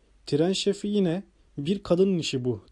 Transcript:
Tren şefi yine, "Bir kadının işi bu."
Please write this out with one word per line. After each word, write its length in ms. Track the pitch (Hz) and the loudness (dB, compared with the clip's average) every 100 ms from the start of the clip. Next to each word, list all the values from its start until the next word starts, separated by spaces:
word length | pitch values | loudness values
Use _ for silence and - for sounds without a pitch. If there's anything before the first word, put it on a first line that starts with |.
| _ _ - | _ _ -2
Tren 280 | 147 175 | 0 2
şefi 340 | 190 196 196 208 | 0 -2 -2 -2
yine, 360 | 208 175 180 - _ _ - | 0 0 0 -6 _ _ -6
"Bir 260 | 143 202 | -4 -2
kadının 340 | - 175 196 175 | 0 2 2 2
işi 280 | - 131 123 | -2 -2 -2
bu." 160 | 107 - | -4 -6